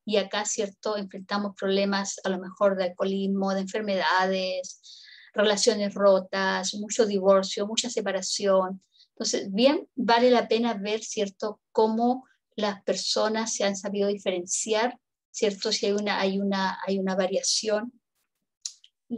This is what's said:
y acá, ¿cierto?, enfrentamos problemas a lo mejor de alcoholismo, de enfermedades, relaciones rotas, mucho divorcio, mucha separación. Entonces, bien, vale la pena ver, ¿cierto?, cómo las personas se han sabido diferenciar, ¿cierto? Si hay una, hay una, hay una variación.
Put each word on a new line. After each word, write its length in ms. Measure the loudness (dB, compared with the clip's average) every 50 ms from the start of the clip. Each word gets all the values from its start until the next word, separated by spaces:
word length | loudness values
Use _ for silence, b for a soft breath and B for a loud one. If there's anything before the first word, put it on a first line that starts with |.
| -4
y 140 | 0 0 0
acá, 260 | 0 0 -2 -4 -4
¿cierto?, 520 | -4 -4 -4 -4 -4 -6 _ -4 -4 -4
enfrentamos 600 | -4 -6 -8 -10 -12 -8 -6 -4 -4 -4 -4 -6
problemas 640 | -4 -2 0 2 2 2 2 0 -2 -2 -4 -6 -4
a 60 | -2 -2
lo 100 | -2 -2
mejor 380 | -4 -6 -2 2 2 2 4
de 80 | 2 -2
alcoholismo, 680 | -2 -2 -2 -2 -2 0 0 0 0 0 0 0 0
de 100 | 0 -2
enfermedades, 1160 | -2 -4 -4 -4 -2 -2 -2 0 2 2 2 2 2 2 0 -2 -2 -4 -4 -6 -8 -10 -14 _ B B B B B B B B B B
relaciones 600 | B 2 2 2 4 4 4 2 2 2 0 -4 0
rotas, 760 | 4 6 6 6 6 2 -2 -4 -2 0 0 0 -2 -2 -4 -6
mucho 320 | -6 -8 -4 0 2 2
divorcio, 600 | 2 2 2 4 6 6 6 4 0 -4 -4 -4
mucha 240 | -4 -2 -4 -4 -4
separación. 920 | -4 -4 -4 -2 -4 -4 -4 -4 -4 -2 2 4 4 4 2 0 -4 -10 _ b b b b b
Entonces, 440 | _ -8 -6 -4 -4 -4 -4 -2
bien, 360 | 0 4 4 4 4 2 -4 -6 -6
vale 340 | -2 2 4 4 6 6 6
la 160 | 6 6 4
pena 280 | 2 2 2 2 0 -2
ver, 280 | -4 -4 -4 -4 -4
¿cierto?, 580 | -6 -6 -4 -4 -4 -4 -4 -8 -8 -8 -8 _ _ _
cómo 560 | 0 2 2 4 4 2 2 2 0 0 B B B B B _ -6
las 260 | -4 -2 -2 -4 -4 -4
personas 680 | -4 -4 -4 -2 -2 0 0 0 0 0 -2 -2 -4
se 120 | -2 -2 -2
han 100 | -2 -2
sabido 320 | -4 -6 -6 -2 -2 0
diferenciar, 960 | 0 -2 -2 -4 -4 -4 -4 -4 -4 -4 -4 -2 0 0 0 0 0 -2 -6 _ _ _ _ _ _
¿cierto? 400 | -4 0 0 0 0 -2 -4 -4
Si 140 | -2 0 0
hay 60 | 0
una, 280 | 0 0 0 -2 -2 0
hay 180 | 0 0 0 0
una, 400 | 0 0 0 0 0 -2 -4 -4 -4
hay 140 | -4 -2 -2
una 160 | 0 -2 0
variación. 760 | 0 0 0 -2 -2 -2 -2 -2 -2 -2 0 -2 -2 -2 -6 -12 _ _ _ _ _ _ _ _ _ _ _ _ _ -14 -14 -14 _ _ _ _ _ _ -12 -10